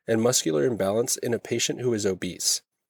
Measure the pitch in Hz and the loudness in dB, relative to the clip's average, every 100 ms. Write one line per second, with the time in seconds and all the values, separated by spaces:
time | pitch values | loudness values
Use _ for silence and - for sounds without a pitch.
0 | - 113 240 - 165 156 135 101 95 110 | 0 2 4 2 2 2 2 2 0 0
1 | 131 - 123 113 - 120 - - 123 110 | 0 -2 -2 -4 -2 -2 -2 -2 -2 0
2 | 101 92 92 - - - - _ | 0 -2 -6 -4 -2 -2 -6 _